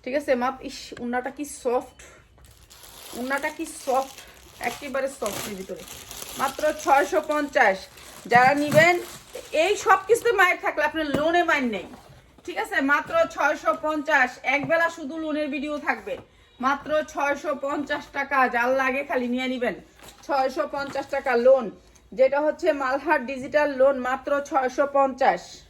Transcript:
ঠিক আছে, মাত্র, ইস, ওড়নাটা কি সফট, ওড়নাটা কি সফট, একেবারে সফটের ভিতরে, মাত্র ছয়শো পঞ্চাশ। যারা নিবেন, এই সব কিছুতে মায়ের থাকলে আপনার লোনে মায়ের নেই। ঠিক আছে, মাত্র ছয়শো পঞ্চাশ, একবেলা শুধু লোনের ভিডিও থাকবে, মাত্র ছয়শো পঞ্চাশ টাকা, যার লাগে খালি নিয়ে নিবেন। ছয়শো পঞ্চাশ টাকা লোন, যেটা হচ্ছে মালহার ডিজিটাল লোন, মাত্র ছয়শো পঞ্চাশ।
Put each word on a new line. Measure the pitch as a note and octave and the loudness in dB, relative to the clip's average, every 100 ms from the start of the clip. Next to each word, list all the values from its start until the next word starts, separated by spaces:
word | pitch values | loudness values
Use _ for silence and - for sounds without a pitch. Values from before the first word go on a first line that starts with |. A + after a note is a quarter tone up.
ঠিক | B3+ C#4 | -4 -4
আছে, | C#4+ B3+ | 0 0
মাত্র, | B3 C4 C4+ | 0 -6 -14
ইস, | - - - | -14 -16 -10
ওড়নাটা | A#3+ B3 C4 C4+ | -6 -6 -6 -10
কি | C#4+ - | -12 -6
সফট, | B3 B3 - - - - _ _ - _ _ - - - - A3+ | -2 -2 -4 -20 -20 -20 _ _ -20 _ _ -20 -20 -20 -14 -10
ওড়নাটা | B3+ C#4 D4+ D4+ | -4 -4 -4 -6
কি | D#4 - | -10 -8
সফট, | - B3+ C#4 - - - - - A#3+ | -2 0 -2 -12 -20 -20 -20 -10 -8
একেবারে | - C#4+ C4 C4+ - | -8 -8 -4 -6 -4
সফটের | G#3+ - - G3 | -6 -6 -10 -10
ভিতরে, | F#3+ E3+ - - - - - - | -12 -12 -14 -18 -16 -16 -14 -4
মাত্র | C4 - D4+ D4+ | -4 0 -2 -2
ছয়শো | E4 C#4 C#4+ D#4+ D#4 | 4 4 4 -2 0
পঞ্চাশ। | D4+ C#4+ C#4+ A3 F#3+ - - - - F#3+ | -2 0 2 2 2 -8 -20 -20 -18 4
যারা | A#3 B3+ C#4+ | 6 6 4
নিবেন, | D4 D4+ E4 F4 - - - - - D4+ | 4 6 6 4 -2 -16 -16 -16 -4 0
এই | F4 G4+ | 2 2
সব | - G4 - | 4 4 4
কিছুতে | A#4 A#4+ G4 | 2 4 4
মায়ের | F4+ F4 | 4 2
থাকলে | F#4+ D#4 D4 | -4 -2 -2
আপনার | D#4 D4+ C4+ | -2 -2 0
লোনে | D#4 F4 E4+ | 2 2 2
মায়ের | D4 B3 | 0 0
নেই। | G3 - - - - _ _ | -4 -10 -18 -20 -20 _ _
ঠিক | - F4 | -10 -6
আছে, | G#4+ F4+ C4+ | -2 0 2
মাত্র | D4 - E4 E4 | 2 2 0 0
ছয়শো | F#4 D4 D#4 E4 - | 2 0 2 -2 -2
পঞ্চাশ, | D#4 D#4 D4 C#4+ B3+ - B3 | -2 -2 2 2 2 -2 -2
একবেলা | D#4+ C4+ E4 E4 E4 | -2 0 2 0 -2
শুধু | C#4 D#4+ | -10 -6
লোনের | D#4 D4+ D4+ | -4 -4 -4
ভিডিও | C#4+ A3+ G3 D4+ | -4 -6 -4 -4
থাকবে, | C4+ G3 F3 - _ _ _ B3 | -4 -6 -12 -12 _ _ _ -2
মাত্র | C#4 C#4+ D#4 - | -2 0 -2 -2
ছয়শো | - C#4+ C#4 E4 C#4 | -2 -2 -2 -4 -4
পঞ্চাশ | C#4 D4 C#4+ C#4+ - C#4 | -4 -4 -4 -6 -6 -8
টাকা, | C#4 C#4 B3+ | -2 2 2
যার | A#3+ A#3+ C4+ | 2 0 0
লাগে | C4 C4 C#4 | 0 -2 -2
খালি | B3+ A#3+ | -2 -2
নিয়ে | B3 C4 | -2 -2
নিবেন। | B3+ A#3 - - _ - - - | -2 -4 -6 -16 _ -20 -18 -4
ছয়শো | C#4 C4 C4 C#4+ | 0 0 -2 -6
পঞ্চাশ | C#4+ C#4 C4+ - | -6 -6 -8 -6
টাকা | C#4 C4+ A#3+ B3 | -4 0 4 6
লোন, | C4+ G#3 - - _ _ G3 | 6 4 -10 -20 _ _ 2
যেটা | C4 C#4 D4+ | 4 4 0
হচ্ছে | D4+ F4 C#4+ | 2 0 2
মালহার | C4 C#4 C#4+ D4+ B3 | -2 -2 0 0 0
ডিজিটাল | C4 C4+ D4 D4 C4 | -8 -2 0 0 4
লোন, | C4+ C4 B3 | 4 4 -2
মাত্র | C4 D4 C#4+ C#4+ | -4 -2 -2 0
ছয়শো | C#4+ B3+ C4 C#4+ C#4 | 0 0 0 0 2
পঞ্চাশ। | C4+ B3+ B3 F3+ - - | 2 4 2 2 -6 -20